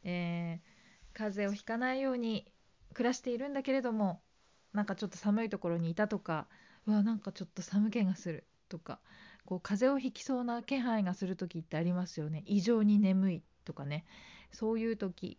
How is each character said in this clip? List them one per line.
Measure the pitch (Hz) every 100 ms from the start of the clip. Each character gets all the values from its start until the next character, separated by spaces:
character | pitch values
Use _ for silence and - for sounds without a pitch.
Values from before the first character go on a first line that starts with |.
| 175
え | 180 175 170 170 165 - - - - -
ー、 | -
風 | 214 196
邪 | 202
を |
ひ | 202 -
か | 226
な | 254
い | 262
よ | 269
う | 254
に | 226 214 - _ _ _ -
暮 | - 240
ら |
し | 254
て | 254
い | 240
る | 277
ん |
だ | 277
け | 269
れ | 269
ど | 240
も、 | 220 196 175 _ _ _ _ _
な | 202
ん | 208
か | 196
ち |
ょ | 208
っ |
と | -
寒 | 214 208
い | 220
と | 196
こ | 175
ろ | 170
に | 165
い | 165
た | 214
と | 202
か、 | - 156 - - - - -
「う |
わ、 | 214
な | 208 220
ん |
か | 196
ち | -
ょ | 180
っ |
と | -
寒 | 180 202 214
気 | 233 190
が | 185
す | 175
る」 | 151 _ _ _
と | -
か、 | - - _ - - -
こ | - 185
う、 |
風 | - 202 254
邪 |
を | 277
ひ | 254
き | -
そ | - 254
う | 240
な | 240
気 | 247 277
配 | 240 226
が | 185
す | 190 185
る | 185
時 | 180 165
っ |
て | 160 156
あ |
り | 170
ま | 180 180
す | -
よ | 151
ね。 | 156 -
異 | 202
常 | 185 226
に | 208 208
眠 | 196 190 190
い | 165 - _ -
と |
か | -
ね。 | 139 151 - - - - -
そ | - 220
う | 226
い | 226
う | 220
時 | 190 - 180